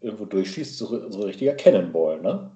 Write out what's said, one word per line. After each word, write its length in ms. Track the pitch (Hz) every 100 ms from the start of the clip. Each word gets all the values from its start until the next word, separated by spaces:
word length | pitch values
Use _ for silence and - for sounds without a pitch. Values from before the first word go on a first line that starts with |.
irgendwo 240 | 117 107
durchschießt, 540 | 101 98 92 160 143 -
so, 320 | 107 117 -
so 100 | 98
ein 60 | 101
richtiger 280 | - 135
Cannonball, 680 | 143 - 95 87 82 78 78
ne? 300 | 90 202 -